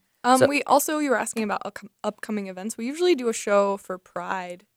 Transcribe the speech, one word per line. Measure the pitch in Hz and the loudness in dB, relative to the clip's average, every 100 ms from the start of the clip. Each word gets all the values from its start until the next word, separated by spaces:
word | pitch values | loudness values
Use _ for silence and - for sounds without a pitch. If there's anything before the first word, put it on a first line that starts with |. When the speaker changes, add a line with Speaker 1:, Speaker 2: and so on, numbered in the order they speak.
| _ _ | _ _
Speaker 1:
Um, | 240 262 | 2 6
Speaker 2:
So | 254 | 6
Speaker 1:
we | 285 | 4
also, | - 277 311 302 | 4 2 4 -2
you | 294 | 0
were | 220 | 0
asking | - 226 | -2 -4
about | 214 - | -4 -4
upcom-, | - - 196 _ | -8 -12 -20 _
upcoming | 214 208 - 214 190 | -8 -6 -6 -6 -6
events. | 185 208 - | -10 -10 -6
We | 233 | -6
usually | 302 359 | 0 2
do | 302 240 | 2 0
a | |
show | 226 - 202 202 196 | -4 2 4 4 0
for | - 180 | -8 -14
Pride | _ 180 180 190 180 180 202 | _ -12 -6 -6 -8 -14 _